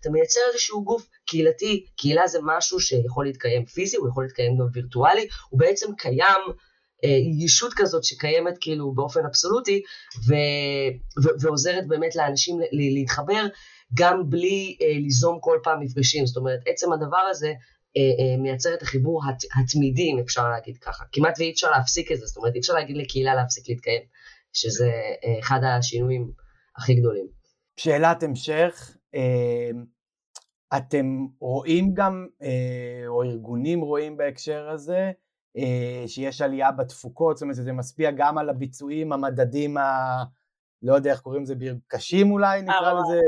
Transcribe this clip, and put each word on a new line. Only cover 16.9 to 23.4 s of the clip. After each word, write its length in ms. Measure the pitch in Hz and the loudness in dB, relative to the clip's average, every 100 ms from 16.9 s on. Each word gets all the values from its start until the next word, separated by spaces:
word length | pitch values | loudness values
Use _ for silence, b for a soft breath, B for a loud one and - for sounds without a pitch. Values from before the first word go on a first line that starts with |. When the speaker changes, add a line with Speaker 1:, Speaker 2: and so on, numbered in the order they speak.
Speaker 1:
הדבר 280 | 156 147 180 190 | -2 0 0 0
הזה, 180 | 165 151 | -2 -4
אה, 540 | 135 - _ _ 139 | -6 -14 _ _ 2
אה, 360 | 135 123 131 131 | 2 4 2 0
מייצר 320 | 135 131 170 | -2 -2 -2
את 80 | 170 | -2
החיבור 400 | 143 135 143 165 143 | -2 0 0 0 -2
הת-, 180 | 127 - 135 | -6 -4 0
התמידי, 560 | 127 147 139 131 180 | 0 2 2 2 0
אם 80 | 131 | 0
אפשר 300 | 123 - 120 | -2 -2 -2
להגיד 280 | 117 - 123 | -2 -8 -12
ככה. 260 | - - - | -12 -12 -6
כמעט 240 | 139 160 160 | 0 2 2
ואי 120 | 165 | -2
אפשר 200 | 160 170 | 0 2
להפסיק 400 | 139 123 170 - | 2 2 -2 -2
את 60 | 127 | -6
זה, 80 | 107 | -6
זאת 120 | - | -4
אומרת, 180 | 117 123 | -4 -2
אי 40 | |
אפשר 140 | 143 | 0
להגיד 240 | 170 139 143 | 0 -2 -6
לקהילה 380 | 135 131 131 | -4 -2 2
להפסיק 340 | 131 | 2